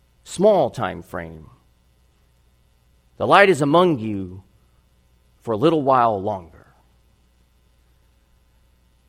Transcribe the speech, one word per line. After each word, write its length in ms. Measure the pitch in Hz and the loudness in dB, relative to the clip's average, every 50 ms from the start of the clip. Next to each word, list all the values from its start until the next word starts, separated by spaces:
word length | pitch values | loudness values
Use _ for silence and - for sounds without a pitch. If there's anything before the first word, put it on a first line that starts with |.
| _ _ _ _ _ | _ _ _ _ _
small 460 | - - - 185 214 214 180 147 113 | -18 -6 0 2 2 4 2 0 -2
time 320 | - - 113 92 87 85 85 | -4 -6 -8 -8 -8 -10 -14
frame. 460 | - - 90 85 82 82 80 80 - - _ _ _ _ _ _ _ _ _ _ _ _ _ _ _ _ _ _ _ _ _ _ _ _ _ _ _ _ _ _ _ _ _ | -14 -12 -12 -12 -12 -16 -20 -20 -20 -20 _ _ _ _ _ _ _ _ _ _ _ _ _ _ _ _ _ _ _ _ _ _ _ _ _ _ _ _ _ _ _ _ _
"The 80 | 92 | 0
light 220 | 110 156 185 202 196 | 4 6 6 6 4
is 140 | 180 131 151 | 4 0 0
among 380 | 143 147 170 185 180 156 120 | 2 2 2 4 2 0 -2
you 420 | 107 110 104 98 95 90 90 92 - _ _ _ _ _ _ _ _ _ _ _ _ _ _ _ _ _ _ _ _ | -4 -8 -8 -8 -10 -12 -14 -20 -20 _ _ _ _ _ _ _ _ _ _ _ _ _ _ _ _ _ _ _ _
for 100 | 120 113 | -6 -4
a 40 | |
little 260 | 101 123 165 165 156 135 | 0 2 2 2 2 0
while 380 | 135 131 127 117 117 107 98 | 2 2 2 2 2 0 -2
longer." 460 | 92 107 107 95 87 80 82 - - _ _ _ _ _ _ _ _ _ _ _ _ _ _ _ _ _ _ _ _ _ _ _ _ _ _ _ _ _ _ _ _ _ _ _ _ _ _ _ _ _ _ _ _ _ _ _ _ | -6 -6 -8 -8 -12 -18 -20 -20 -20 _ _ _ _ _ _ _ _ _ _ _ _ _ _ _ _ _ _ _ _ _ _ _ _ _ _ _ _ _ _ _ _ _ _ _ _ _ _ _ _ _ _ _ _ _ _ _ _